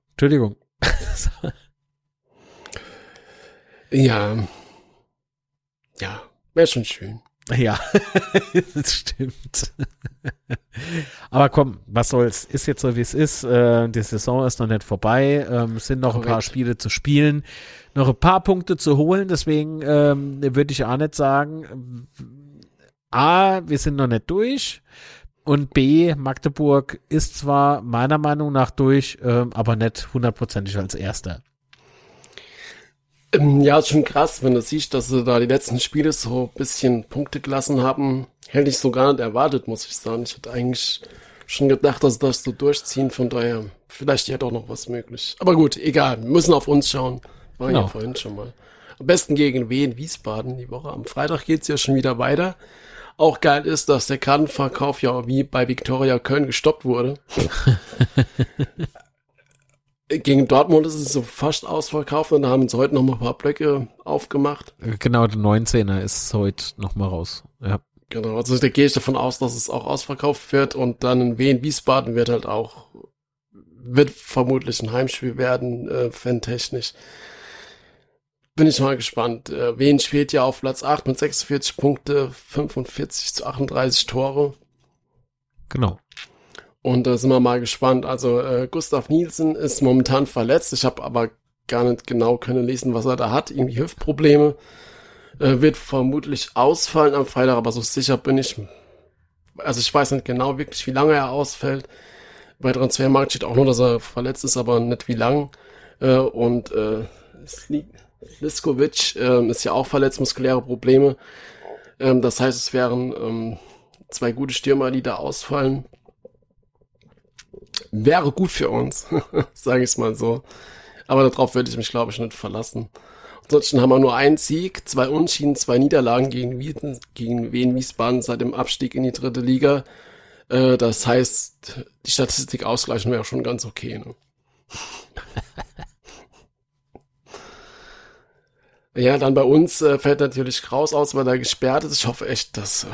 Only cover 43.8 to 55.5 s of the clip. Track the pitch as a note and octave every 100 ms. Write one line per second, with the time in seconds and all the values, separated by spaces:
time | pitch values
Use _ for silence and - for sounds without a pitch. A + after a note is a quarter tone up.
43.8 | - - C3+ C3+ - C3 B2+ A2+ A2 -
44.8 | - A#2+ - A#2 - - F#3 E3 D3 -
45.8 | D#3 D3 C3+ A#2 A#2 E3 E3+ D3 - C#3+
46.8 | - C#3 B2+ B2+ - - - - B2+ B2+
47.8 | G2 A2 A2+ B2+ G#2+ G2+ A#2+ - _ _
48.8 | - - C3 F3 - D3 C#3+ B2+ A2+ B2+
49.8 | C#3 A#2 D#3+ - - G#2+ B2+ B2+ B2 B2
50.8 | D3 - A2+ - D3 D#3+ - D#3+ - D3
51.8 | - C3+ C3 A#2 B2 C#3+ F3+ F#3 - -
52.8 | - - - - D#3 D3+ D#3 D3 D3+ D#3
53.8 | - C#3 - C3+ - C#3+ D3+ - C3+ -
54.8 | C#3+ C3 B2+ B2+ A#2+ C3 C3+